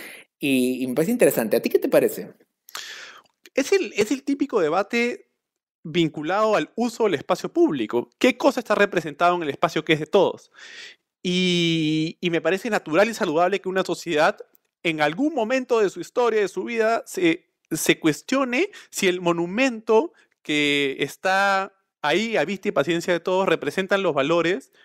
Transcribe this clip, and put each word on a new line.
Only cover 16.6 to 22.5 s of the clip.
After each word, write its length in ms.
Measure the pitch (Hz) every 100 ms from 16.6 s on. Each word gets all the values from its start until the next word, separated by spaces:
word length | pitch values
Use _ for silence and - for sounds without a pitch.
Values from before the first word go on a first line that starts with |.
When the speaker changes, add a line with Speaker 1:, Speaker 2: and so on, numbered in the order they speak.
| 226
Speaker 2:
vida, 380 | 226 220 226 -
se, 400 | - 175 165 _ _ -
se 280 | 160 - 156
cuestione 680 | - 143 - 269 262 247 403 - -
si 180 | - 190
el 140 | 180
monumento 880 | 175 170 170 202 269 226 226 220 330 _ _ _
que 560 | - 151 147 143 139 -
está 720 | 139 - 190 190 202 190 196 _ _ _
ahí, 340 | 147 170 226 202
a 80 |
vista 240 | 147